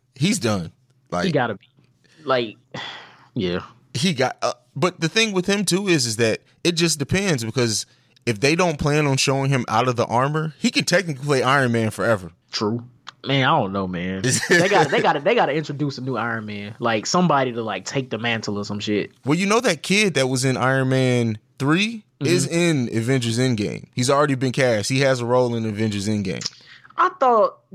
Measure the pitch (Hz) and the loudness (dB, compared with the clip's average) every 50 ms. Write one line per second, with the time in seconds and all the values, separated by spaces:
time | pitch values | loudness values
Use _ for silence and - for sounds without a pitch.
0 | _ _ _ - 143 202 214 175 120 110 104 95 82 80 - _ _ _ _ _ | _ _ _ -2 -2 0 0 0 -2 -2 -2 -2 -4 -8 -12 _ _ _ _ _
1 | _ _ 87 87 180 185 151 135 123 113 101 - _ _ _ _ _ _ _ _ | _ _ -4 -4 -2 0 0 0 -2 -2 -6 -8 _ _ _ _ _ _ _ _
2 | _ _ _ - 156 131 131 123 120 107 95 - _ _ - - - - - - | _ _ _ -8 -2 0 0 0 0 -4 -8 -16 _ _ -14 -14 -12 -14 -14 -16
3 | - - - - - _ - 120 92 90 87 87 - - - _ _ _ - 120 | -18 -20 -20 -20 -20 _ -6 -4 -2 -2 -2 -4 -6 -10 -16 _ _ _ -6 -2
4 | 139 196 156 120 127 120 - - - 120 - - _ _ - 131 165 180 - - | -2 -2 0 0 -2 -2 -2 -4 -4 -4 -4 -8 _ _ -6 -4 -2 -2 -2 -2
5 | 165 156 - 220 226 214 190 185 180 202 202 208 196 - 170 190 208 190 170 143 | -4 -2 0 0 0 0 0 -2 0 0 0 0 0 0 0 0 2 2 0 2
6 | 113 117 107 110 117 110 98 - _ _ _ _ - 170 175 160 170 165 151 147 | 0 -2 0 0 0 0 0 -2 _ _ _ _ -2 -2 0 0 0 0 0 -2
7 | 139 - 170 190 202 196 156 123 117 110 - 131 120 113 104 - - - _ _ | -4 -2 -2 -2 0 0 -2 -2 -2 -2 0 0 0 0 0 -4 -6 -10 _ _
8 | _ _ _ _ _ 120 113 98 - 139 165 170 185 170 151 - 151 143 147 156 | _ _ _ _ _ -4 0 2 2 2 2 2 2 0 0 0 0 0 2 2
9 | 151 143 135 131 - 143 135 135 135 135 139 127 117 - 110 113 127 127 120 117 | 2 2 2 2 0 0 0 0 0 0 0 0 0 0 0 2 2 2 0 0
10 | 113 - 110 120 131 143 151 156 156 156 - - - 247 - 277 135 - 170 190 | 0 0 0 0 0 0 -2 -4 -4 -6 -4 -4 -2 -2 0 0 0 2 2 0
11 | 190 165 143 127 143 143 143 131 113 127 139 143 131 120 117 113 113 107 - - | 0 -2 -6 -6 -2 0 2 2 4 4 4 4 4 2 2 2 0 0 -2 0
12 | 92 117 110 92 90 80 - _ _ _ - - 107 104 117 120 120 - - _ | 0 0 0 0 -2 -8 -16 _ _ _ -6 -4 -2 -2 -2 -4 -6 -12 -20 _
13 | _ - - _ - 113 139 135 127 139 165 147 107 95 95 98 95 90 92 85 | _ -20 -20 _ -4 -2 0 2 2 2 2 2 0 -2 -2 -4 -4 -4 -4 -4
14 | 90 92 92 95 98 - 160 - - - 190 170 175 196 202 180 147 139 190 233 | -4 -6 -4 -4 -2 -2 -2 -2 2 2 4 4 4 4 4 2 4 2 2 2
15 | 214 185 156 143 143 196 247 226 175 151 135 160 147 - 143 131 147 139 - 123 | 2 0 0 0 0 0 2 2 2 0 0 -2 -4 -6 -6 -4 -4 -6 -6 -6
16 | 127 135 127 107 113 117 113 113 107 107 104 101 101 104 104 - 120 117 113 110 | -6 -4 -4 -4 -4 -4 -4 -6 -8 -8 -10 -10 -10 -12 -8 -4 -2 0 0 0
17 | 98 - - 180 180 160 147 139 131 127 113 117 113 107 98 92 95 - - 139 | 0 0 2 2 4 4 4 2 2 0 -2 -4 -4 -4 -6 -6 -8 -6 -6 -6
18 | 127 127 120 107 117 117 117 113 113 107 101 101 101 - 104 104 104 107 104 98 | -4 -4 -6 -4 -2 -2 -2 -2 -4 -4 -4 -4 -6 -6 -8 -6 -4 -2 -2 -2
19 | - - - _ - 131 156 175 196 196 214 247 247 220 165 - - - 190 208 | -2 -4 -10 _ -2 0 0 0 2 2 2 2 2 0 0 -2 0 0 2 2
20 | 214 190 143 135 131 127 135 123 131 135 127 90 120 131 135 135 131 131 131 131 | 2 2 2 0 0 0 0 0 0 0 0 2 2 2 2 2 2 2 2 2
21 | 131 127 123 120 117 113 107 107 - _ _ - 131 139 156 185 208 226 233 214 | 2 2 2 2 2 0 -2 -4 -8 _ _ -4 0 2 2 2 0 -2 -4 -8
22 | - _ _ - 139 160 175 - 135 127 165 170 175 170 156 135 120 - - 113 | -14 _ _ -4 0 2 2 2 0 0 0 2 2 2 2 2 0 0 -2 -2
23 | 113 123 135 131 117 117 110 120 131 131 120 104 104 78 57 52 - - _ 123 | 0 0 0 0 0 0 0 0 0 0 0 0 -2 -4 -6 -8 -12 -8 _ -2
24 | 123 131 139 143 151 143 135 123 135 127 117 143 131 123 113 107 113 - 131 131 | 0 2 4 4 2 2 2 0 -2 -2 0 2 2 2 2 0 0 0 0 2
25 | 139 135 131 120 120 117 123 127 127 120 117 117 113 110 104 104 110 110 101 101 | 2 2 2 0 0 2 2 4 4 2 0 -2 -2 -2 -2 0 -2 0 0 -2
26 | 98 107 107 104 98 92 73 58 - - - - - - - - - - - - | -2 -2 -2 0 -2 -4 -4 -6 -8 -8 -10 -14 -20 -20 -20 -20 -20 -8 -2 0
27 | 349 370 359 - 269 254 233 214 196 - - - _ _ | 0 0 2 2 4 4 6 4 4 2 0 -8 _ _